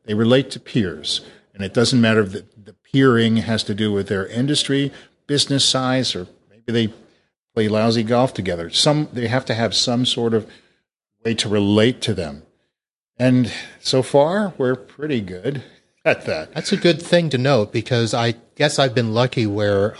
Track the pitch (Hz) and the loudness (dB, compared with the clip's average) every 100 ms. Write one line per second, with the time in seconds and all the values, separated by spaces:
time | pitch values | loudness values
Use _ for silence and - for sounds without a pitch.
0 | 113 107 113 131 135 120 - 131 92 73 | -6 0 4 4 2 -10 -4 -2 -2 -4
1 | 71 - - - _ 101 95 123 113 127 | -8 -8 -8 -20 _ -10 -4 0 2 4
2 | 113 110 95 95 - - 101 - - 139 | 4 4 2 -4 -14 -20 -20 -20 -2 2
3 | 135 117 113 113 104 110 - 101 107 101 | 4 4 2 0 0 -4 -4 -2 -2 -2
4 | 98 98 95 113 139 147 - 139 139 - | -2 -4 -4 -4 -2 -2 -2 -2 -2 -8
5 | - _ - 143 - 139 - 131 127 131 | -20 _ -6 -4 0 0 0 0 0 0
6 | 123 90 90 _ _ 107 - 117 107 - | -2 -6 -10 _ _ _ -4 0 0 -4
7 | _ _ _ _ _ 117 107 107 117 117 | _ _ _ _ _ -2 0 2 2 0
8 | 110 120 127 - 95 85 85 - 151 151 | 2 2 2 -2 -6 -6 -4 0 2 2
9 | 151 123 113 127 - 113 113 - - 120 | -2 -4 -2 -2 -2 -4 -2 -2 0 0
10 | 123 - 117 113 104 - _ _ _ _ | 0 0 0 0 -4 -18 _ _ _ _
11 | _ _ 113 113 107 104 101 107 117 127 | _ _ -6 -4 0 0 4 4 2 0
12 | - 95 78 73 _ _ _ _ _ _ | -6 -6 -6 -12 _ _ _ _ _ _
13 | _ - 127 127 110 - - - - 131 | _ -2 2 2 2 -4 -14 -12 -2 -2
14 | 120 143 151 196 202 - 127 127 - - | 2 2 2 0 -2 -2 -2 -2 -6 -12
15 | 151 123 92 90 113 143 - _ _ _ | -4 -4 -4 -8 -8 -8 -12 _ _ _
16 | 160 123 - 82 78 160 - 196 175 160 | -2 0 -2 -6 -6 -8 -4 0 2 0
17 | - 175 165 123 135 127 104 120 - 123 | 2 2 2 0 2 2 0 -4 -2 0
18 | 113 120 117 113 _ - 147 147 135 120 | 0 0 -2 -4 _ -2 0 2 0 2
19 | 113 110 127 131 107 104 104 98 104 | 0 0 0 0 -2 0 0 2 0